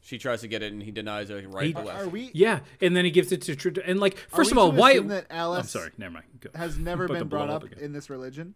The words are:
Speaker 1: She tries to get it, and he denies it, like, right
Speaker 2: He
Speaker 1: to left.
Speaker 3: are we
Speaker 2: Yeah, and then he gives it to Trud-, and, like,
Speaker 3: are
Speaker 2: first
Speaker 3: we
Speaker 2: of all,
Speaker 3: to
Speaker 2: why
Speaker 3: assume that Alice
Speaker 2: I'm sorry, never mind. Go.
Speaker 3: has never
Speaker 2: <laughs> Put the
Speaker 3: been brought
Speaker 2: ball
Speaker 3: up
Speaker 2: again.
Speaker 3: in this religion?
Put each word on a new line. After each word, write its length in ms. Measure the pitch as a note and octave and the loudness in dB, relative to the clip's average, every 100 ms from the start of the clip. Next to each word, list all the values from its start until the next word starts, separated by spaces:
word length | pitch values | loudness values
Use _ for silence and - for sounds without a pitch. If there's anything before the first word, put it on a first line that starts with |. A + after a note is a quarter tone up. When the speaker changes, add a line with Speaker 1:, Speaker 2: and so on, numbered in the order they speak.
Speaker 1:
She 160 | - B2 | -12 -8
tries 240 | C3+ A#2 | -4 -4
to 80 | A2 | -4
get 140 | A2 | -6
it, 100 | G#2 | -6
and 100 | G#2 | -8
he 80 | G#2 | -10
denies 380 | G#2 G#2+ G#2 G2+ | -8 -6 -6 -6
it, 60 | G2+ | -10
like, 100 | F#2+ | -10
right 120 | F#2+ D3+ | -4 -4
Speaker 2:
He 60 | |
Speaker 1:
to 60 | E3 | -4
left. 180 | G3+ F#3 | -8 -8
Speaker 3:
are 80 | G3 | -6
we 220 | F#3+ B3+ | -8 -8
Speaker 2:
Yeah, 280 | D#3+ G#3 F3+ - - | 2 2 2 -4 0
and 160 | F3+ F3+ | 2 4
then 80 | |
he 60 | F3+ | 4
gives 200 | E3 F3+ | 4 2
it 120 | G3 | 0
to 120 | - C#3+ | -4 -4
Trud-, 260 | F#3 D#3+ | -2 -4
and, 160 | F3 F#3 | -2 2
like, 140 | G3 - - | 2 0 -4
Speaker 3:
are 40 | - | 2
Speaker 2:
first 160 | D#4+ | 4
Speaker 3:
we 20 | |
Speaker 2:
of 40 | C4 | 8
all, 120 | F#3 | 6
Speaker 3:
to 40 | C#3+ | 8
Speaker 2:
why 140 | B3 | 8
Speaker 3:
assume 160 | C4+ G3+ | 8 4
that 180 | G3 - | -4 -6
Alice 300 | E3 E3+ F3+ | -4 -2 -2
Speaker 2:
I'm 60 | - | -4
sorry, 240 | A2 E2 - | -8 -10 -12
never 160 | G2 | -14
mind. 120 | E2 E2 B2+ | -14 -18 -20
Go. 100 | - | -16
Speaker 3:
has 240 | D#3+ E3+ D3 | -8 -6 -4
never 280 | E3 F3 F3+ | -2 -2 -2
Speaker 2:
<laughs> 0 | |
Put 60 | |
the 40 | - | -2
Speaker 3:
been 40 | D#3+ | -4
brought 200 | D3 D3 | -4 -2
Speaker 2:
ball 80 | D3+ | -4
Speaker 3:
up 80 | |
Speaker 2:
again. 160 | - D3 | -8 -14
Speaker 3:
in 120 | D3 | -10
this 160 | D3 - | -10 -12
religion? 460 | C3+ B2+ C3+ E3+ | -12 -12 -12 -14